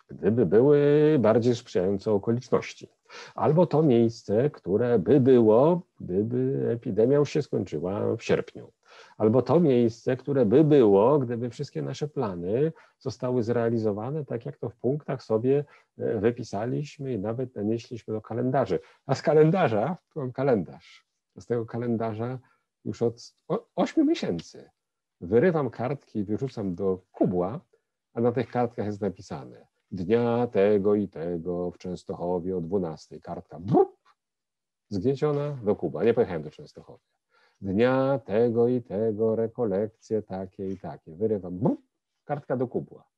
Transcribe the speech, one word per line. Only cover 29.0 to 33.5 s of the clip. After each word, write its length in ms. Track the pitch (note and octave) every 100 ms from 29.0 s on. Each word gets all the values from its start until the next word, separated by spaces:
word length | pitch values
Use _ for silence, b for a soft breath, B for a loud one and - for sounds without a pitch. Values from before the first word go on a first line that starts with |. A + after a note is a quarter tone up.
napisane: 680 | G2+ F#2 G2 D#2 - - _ _ -
„Dnia 560 | F#2 F2+ A#2 A#2+ A#2 B2
tego 480 | G#2 G2+ G#2 G2
i 140 | G#2 G2
tego 640 | - E2+ F2 E2+ F2 F2+
w 80 | E2+
Częstochowie 800 | F#2 F2 - F2+ E2+ F2+ E2+ F#2
o 40 |
dwunastej”. 600 | D#2+ G2+ E2+ D#2 - D#2
Kartka, 400 | - - -